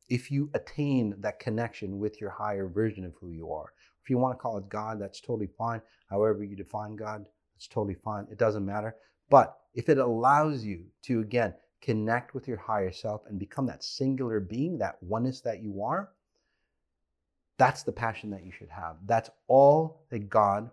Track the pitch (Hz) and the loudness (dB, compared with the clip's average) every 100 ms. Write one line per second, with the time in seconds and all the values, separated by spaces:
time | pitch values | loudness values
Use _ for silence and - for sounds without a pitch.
0 | _ 123 - 139 147 135 - - 143 131 | _ -4 -2 -2 -2 -4 -6 -4 0 2
1 | 110 98 104 - - 110 117 - 101 98 | 2 -2 -6 -6 -4 -2 -4 -6 -8 -4
2 | 107 - 101 - 104 101 95 90 110 98 | -4 -4 -10 -6 -4 -4 -4 0 0 -2
3 | 92 80 90 82 80 78 78 _ _ _ | -10 -12 -14 -12 -8 -8 -10 _ _ _
4 | - 127 131 123 123 107 98 104 107 107 | -2 0 0 -2 -6 -6 -6 -8 -6 -8
5 | 98 - - 117 98 - 117 113 - _ | -10 -10 -6 -6 -6 -4 -4 -4 -10 _
6 | _ 98 107 101 101 98 92 107 104 107 | _ 2 2 2 -4 -10 -10 -10 -8 -10
7 | 107 107 101 _ _ _ - - 101 92 | -8 -10 -12 _ _ _ -8 -4 -2 -4
8 | - 104 104 107 113 104 98 104 107 110 | -6 -6 -8 0 2 2 -2 -4 -6 -8
9 | _ _ _ 139 113 - _ 120 113 139 | _ _ _ 8 8 2 _ -4 2 4
10 | 123 113 123 143 156 139 107 90 90 _ | 4 2 4 6 4 0 -6 -8 -12 _
11 | - 117 107 120 110 - _ _ - 110 | -2 0 2 0 0 -2 _ _ -2 0
12 | 107 120 - 131 123 110 - 107 95 - | 0 0 -2 -10 -8 -8 -2 0 0 -4
13 | 110 107 - 104 98 - 131 - - - | -6 -6 -8 -8 -8 -4 -4 -4 -12 -4
14 | 135 131 123 110 92 113 160 165 98 - | -2 0 0 -2 -2 -2 -2 -2 -4 -4
15 | 90 107 123 127 120 104 107 98 107 165 | -4 -2 -2 -2 -6 -6 -8 -6 -4 -4
16 | 202 _ _ _ _ _ _ _ _ _ | -6 _ _ _ _ _ _ _ _ _
17 | _ _ _ _ _ - 131 - - - | _ _ _ _ _ 2 4 4 -6 -4
18 | 117 107 107 98 90 - 82 - 82 82 | -4 -4 -8 -10 -12 -18 -18 -12 -12 -10
19 | 98 117 - - - 131 139 151 160 160 | 0 0 0 -10 4 8 10 8 4 -6
20 | _ 117 101 110 104 101 117 | _ -8 0 4 4 4 -2